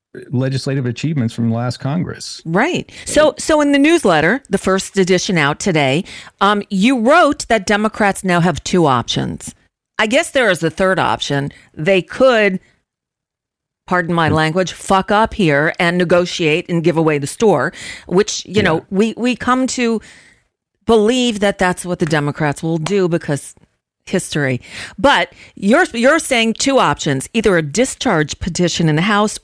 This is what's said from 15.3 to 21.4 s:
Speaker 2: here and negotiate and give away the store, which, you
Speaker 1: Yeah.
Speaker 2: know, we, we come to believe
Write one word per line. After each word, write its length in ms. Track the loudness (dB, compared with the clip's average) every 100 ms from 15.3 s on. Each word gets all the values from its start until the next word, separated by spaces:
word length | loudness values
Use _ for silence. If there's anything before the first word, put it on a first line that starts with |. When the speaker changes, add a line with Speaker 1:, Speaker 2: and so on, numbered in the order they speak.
Speaker 2:
here 380 | 2 2 2 0 0
and 180 | 0 0
negotiate 720 | 2 2 0 -2 0 0 -2
and 140 | 0
give 140 | 0 2
away 220 | 2 0
the 80 | -4
store, 460 | 0 2 2 0 -6 -16 -16 -2
which, 380 | 0 0 -4 -4
you 80 | -2
Speaker 1:
Yeah. 60 |
Speaker 2:
know, 240 | 0 -2 -2
we, 240 | -2 -2 0
we 200 | -4 -2
come 300 | -2 0 -2
to 320 | -2 -2 -2 -6 -20 _ _ _ _ _ _ 2
believe 540 | 4 4 2 0 0